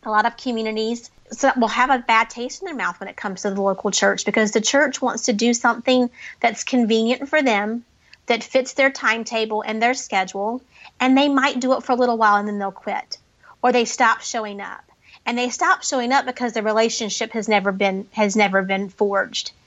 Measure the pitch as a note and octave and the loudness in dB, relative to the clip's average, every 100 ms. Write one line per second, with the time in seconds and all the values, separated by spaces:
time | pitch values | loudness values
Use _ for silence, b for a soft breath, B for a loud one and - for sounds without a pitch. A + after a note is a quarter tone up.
0 | A#3 G#3+ A3 - C4 A3+ A3 G#3+ A3 A#3 | -2 0 0 -2 -6 -4 -4 -2 -4 -4
1 | - _ - A3+ C4+ B3 A3 A#3 B3+ C4 | -10 _ -16 -2 0 2 0 2 2 2
2 | B3 A3+ A3+ A#3+ B3 - F#4+ C#4 F3+ F3+ | 2 2 2 -4 -10 -10 -10 -6 -6 -6
3 | F#3+ - G#3 F#3 G3+ G3 G3 F#3+ G#3 G3 | -10 -8 -8 -6 -4 0 0 0 -2 2
4 | G3+ G3 - G3+ G#3+ A3+ G#3+ C#4 D4 - | 2 2 0 0 2 0 2 2 2 0
5 | B3+ G#3+ - G#3+ A#3 A#3 A#3+ A#3 C4 B3+ | -4 -2 -2 0 0 2 0 0 2 2
6 | A#3+ B B B A#3 G#3+ - B3+ A3+ A3+ | 0 B B B -2 -2 -2 0 2 2
7 | A3 B3 C#4 D#4 C4+ G3+ G#3 A#3 - _ | 2 -2 0 0 2 2 -2 -6 -10 _
8 | b b - A#3 - C4 B3+ - C4+ C4+ | b b -4 -4 0 0 0 2 0 2
9 | A#3+ A3+ A3+ A3+ A3 G#3+ G#3+ A3 A#3 C4 | -2 -2 -2 -4 -2 -4 -4 0 0 0
10 | - G3 F#3+ G3 G3+ B3+ B B B - | -2 -2 -2 -4 -4 -6 B B B 0
11 | B3+ C4 C#4+ C#4 C#4 B3+ B3+ B3+ B3+ B3 | 4 6 4 2 2 0 0 0 0 2
12 | B3 A3+ A3 G#3 G#3 G3+ G3 F#3 - G3+ | 2 4 4 4 2 -4 -6 -8 -8 -8
13 | - - _ b b - B3 B3 A#3 - | -8 -16 _ b b -2 2 2 0 2
14 | A#3 A3+ - A#3+ G#3+ G3+ F#3+ - - b | 2 2 -4 -8 -8 -10 -12 -16 -20 b
15 | b b - A#3+ B3 - F4 F#4+ - C4+ | b b -6 -2 -4 0 0 0 -2 -2
16 | A#3+ C4+ B3+ B3 B3 A3+ G#3+ G#3+ A3+ - | 0 0 0 -4 -4 -2 0 2 2 0
17 | G#3+ - A3+ A3+ G#3 G#3 G3 F#3+ G3 F#3+ | -6 -6 -6 -4 0 0 0 0 0 -2
18 | G#3 - G#3 G#3+ G3+ F#3+ F#3+ G3 G3 - | -6 -2 0 2 2 2 0 -2 -4 -2
19 | G3+ G3 G3 - - - | 0 0 -2 -6 -10 -14